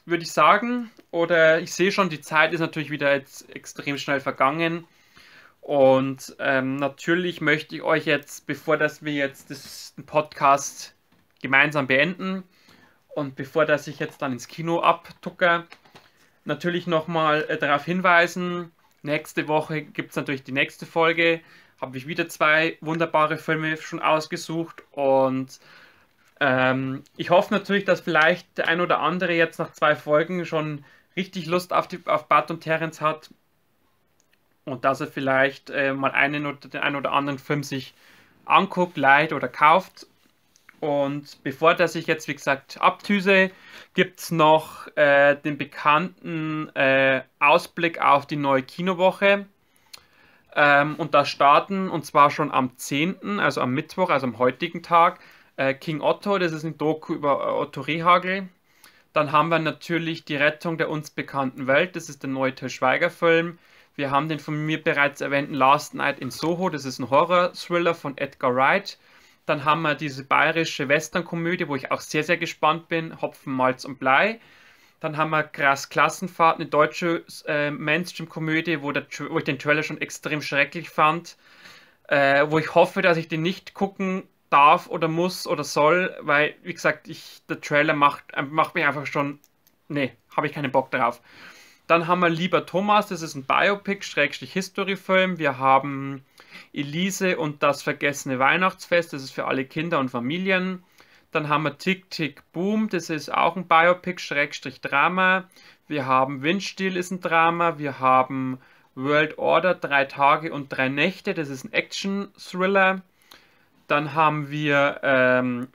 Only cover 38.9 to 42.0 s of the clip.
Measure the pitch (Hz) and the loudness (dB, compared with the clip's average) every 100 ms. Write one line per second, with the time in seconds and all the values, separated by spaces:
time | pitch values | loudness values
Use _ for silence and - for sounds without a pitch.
38.9 | 160 135 139 160 147 127 - 151 180 185 | 2 6 6 4 -2 -4 2 4 4 2
39.9 | - - _ _ _ _ _ _ - 156 | -18 -20 _ _ _ _ _ _ -6 -2
40.9 | 143 139 143 147 - 143 131 160 170 165 | 0 -2 -4 -10 -12 -10 0 2 4 0
41.9 | 165 | -2